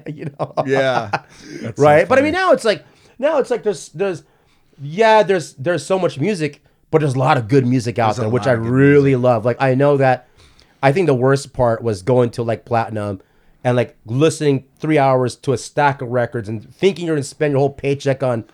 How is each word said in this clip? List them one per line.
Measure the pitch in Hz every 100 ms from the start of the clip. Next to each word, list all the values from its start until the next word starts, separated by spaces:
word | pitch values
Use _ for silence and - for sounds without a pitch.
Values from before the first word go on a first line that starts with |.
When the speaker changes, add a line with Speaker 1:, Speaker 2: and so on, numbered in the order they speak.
Speaker 1:
<laughs> | -
you | 151 156 -
know." | 143 - 143
Speaker 2:
Yeah. | 135 135 123 107 - - - - -
That's | 117 110
so |
Speaker 1:
Right? | 147 151 185
But | 254
I |
Speaker 2:
funny. | 294
Speaker 1:
mean, |
now | 339 370
it's | 262
like, | 226 185 - _ _ -
now | 269 311
it's | 233
like | 240
there's, | 208 185 -
there's, | 147 196 160 - _ _ _ _ -
yeah, | 143 170 220 220
there's, | 185 190 -
there's | - 131 175
so | - 190
much | 170 -
music, | 160 202 151 - _ _ -
but | 156
there's | 147
a | 131
lot | 135 143
of | 107
good | 139 123
music | 131 117 120
out | 113
Speaker 2:
There's | 107
a |
Speaker 1:
there, | 110
which | 120 104
Speaker 2:
lot |
Speaker 1:
I |
Speaker 2:
of | 120
good | 113
Speaker 1:
really | 127 139 143 139
Speaker 2:
music. | 131
Speaker 1:
love. | 123 117
Like, | 113 117
I | 135
know | 131 143 143
that, | 135 127 _ _ _ _ _ -
I | 139
think | 147 170
the |
worst | 127 131 139 -
part | - 120 113
was | 117 101
going | 95 127 120
to, | -
like, | 117 110
Platinum | - 117 107 107 104 98 _ _ _ _
and, | 127 123
like, | 117 _ 110
listening | 123 151 - 151 135 - _
three | 156 156
hours | 135 131 127 -
to | -
a | 120
stack | - - 143 139
of | 123
records | 123 120 120 101
and | 110 -
thinking | - 185 160 170
you're | 156
gonna |
spend | 139 - 151
your | 135
whole | 139
paycheck | 139 139 139 139 131
on | 127 117 -